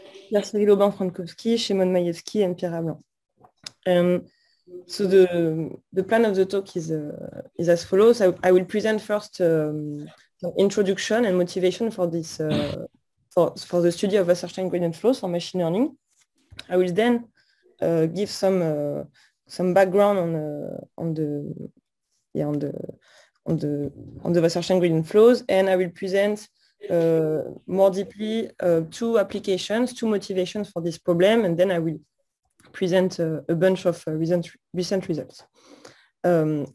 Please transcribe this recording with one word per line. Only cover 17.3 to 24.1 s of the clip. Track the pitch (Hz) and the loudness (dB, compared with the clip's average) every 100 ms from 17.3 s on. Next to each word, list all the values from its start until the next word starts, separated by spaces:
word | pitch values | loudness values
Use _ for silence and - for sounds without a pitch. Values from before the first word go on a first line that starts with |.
| _ _ _ _ - | _ _ _ _ -4
uh, | 165 165 165 | 0 2 0
give | 175 202 | -2 -6
some, | - 190 185 | -2 0 2
uh, | 160 147 147 143 143 _ _ _ - | 0 -2 -4 -6 -10 _ _ _ -14
some | - 185 | -4 0
background | 185 190 196 202 202 | 4 4 4 4 2
on, | 170 160 | 0 -2
uh, | 151 147 - 50 - - | -6 -8 -10 -12 -14 -8
on | 165 156 | -6 -4
the, | 147 147 147 160 - _ _ _ _ _ _ | -4 -4 -8 -12 -14 _ _ _ _ _ _
yeah, | - 147 | -6 -4
on | 147 | -4
the, | 143 - - - _ _ _ _ - | -6 -8 -12 -16 _ _ _ _ -4
on | 160 | -2
the, | 147 147 143 - - | -2 -4 -6 -10 -18